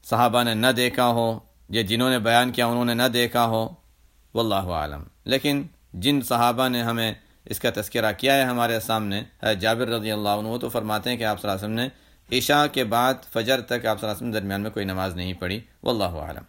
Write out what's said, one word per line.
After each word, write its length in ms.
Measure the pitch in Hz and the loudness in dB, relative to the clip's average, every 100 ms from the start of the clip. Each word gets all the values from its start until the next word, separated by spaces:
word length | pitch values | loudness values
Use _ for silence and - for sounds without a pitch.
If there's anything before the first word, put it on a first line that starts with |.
صحابہ 400 | - 117 123 120 | -2 2 4 4
نے 100 | 120 | 2
نہ 140 | 110 127 | 2 2
دیکھا 400 | 120 123 127 123 | 2 0 2 2
ہو، 320 | 117 113 113 - _ - | 4 0 -2 -10 _ -4
یا 120 | 107 | -2
جنہوں 280 | 101 113 127 | 0 0 2
نے 100 | 127 | 2
بیان 320 | 110 117 123 | 4 4 4
کیا 140 | 123 120 | 2 0
انہوں 200 | 120 120 | 2 0
نے 80 | |
نہ 100 | 117 | 2
دیکھا 420 | 127 120 120 120 117 | 2 2 2 2 2
ہو، 240 | 113 113 - _ _ _ _ _ 113 | 2 -2 -6 _ _ _ _ _ -2
واللہ 200 | 113 98 | 0 0
عالم۔ 480 | 92 82 76 73 - _ - | 0 -4 -4 -8 -14 _ -2
لیکن 380 | 131 147 143 139 _ _ | 0 0 -2 -4 _ _
جن 280 | - 110 143 | -4 0 0
صحابہ 460 | 120 120 120 120 127 | 2 2 2 2 0
نے 160 | 123 | 0
ہمیں 300 | 117 117 113 107 _ _ - | -2 -2 -2 -4 _ _ -10
اس 140 | - | -2
کا 100 | 120 107 | -2 -2
تذکرہ 360 | 104 123 110 | -4 0 0
کیا 240 | 104 131 139 | 0 2 4
ہے 80 | |
ہمارے 360 | 131 120 117 113 | 2 2 0 0
سامنے، 440 | 110 110 104 98 117 _ | 0 -2 0 -4 -8 _
حضرت 140 | 107 104 | -2 0
جابر 300 | 110 117 120 | 0 0 0
رضی 240 | 113 107 | -2 -2
اللہ 180 | 107 104 | -2 0
عنہ، 180 | 104 110 | 0 -2
وہ 100 | 120 | -4
تو 120 | 123 | -4
فرماتے 400 | 117 107 107 110 | -4 -2 -2 -2
ہیں 80 | 120 | -2
کہ 60 | |
آپ 180 | 113 104 | -2 -2
صلی 100 | 104 | -4
اللہ 140 | 98 104 | -4 -4
علیہ 80 | |
وسلم 120 | 110 127 | -4 -4
نے 520 | - _ _ _ 123 | -8 _ _ _ -2
عشاء 280 | - 147 147 | 2 4 4
کے 120 | 139 | 0
بعد 300 | 117 117 123 127 - | 0 2 2 0 -4
فجر 280 | 113 113 131 | -4 0 0
تک 100 | 113 | 0
آپ 80 | 120 | -2
صلی 60 | 110 | 0
اللہ 200 | 104 107 | -2 -2
علیہ 100 | 98 | -6
وسلم 160 | 120 | -4
درمیان 300 | 107 98 98 | -4 -4 -4
میں 100 | 104 | -4
کوئی 140 | 101 101 | -6 -4
نماز 300 | 92 95 87 | -4 -4 -4
نہیں 180 | 90 | -6
پڑھی، 260 | 92 90 101 - _ | -6 -6 -6 -10 _
واللہ 200 | - 113 | -2 0
عالم۔ 400 | 92 80 78 69 | -2 -4 -10 -12